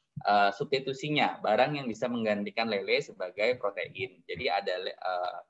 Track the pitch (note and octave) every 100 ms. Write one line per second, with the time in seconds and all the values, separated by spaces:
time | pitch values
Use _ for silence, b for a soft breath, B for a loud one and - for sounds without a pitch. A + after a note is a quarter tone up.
0 | _ - - G#2 G2+ - C#3 C3 C3+ C3
1 | D3+ D3 G2 - G2 A2 C#3 C#3+ B2+ G#2
2 | B2 A#2+ A2 G#2 G#2 A#2 A2+ G2+ G2 B2+
3 | - - F#2 F#2+ A2+ B2 G2+ F#2 E2 F#2+
4 | F#2+ - - F2 B2+ G2+ G2 F2+ G2 -
5 | F#2 F2+ F2+ F2 -